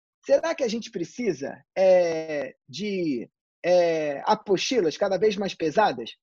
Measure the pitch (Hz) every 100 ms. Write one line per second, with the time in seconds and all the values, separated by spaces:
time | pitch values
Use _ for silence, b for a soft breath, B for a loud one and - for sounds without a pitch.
0 | _ _ - 277 330 320 247 226 - 185
1 | 165 - 233 135 135 - _ - 190 180
2 | 170 160 160 151 139 - - 135 208 190
3 | 165 120 - _ _ _ 165 180 170 160
4 | 151 139 - 208 - 180 - 247 160 -
5 | 202 185 214 196 190 - 160 175 202 123
6 | 113 -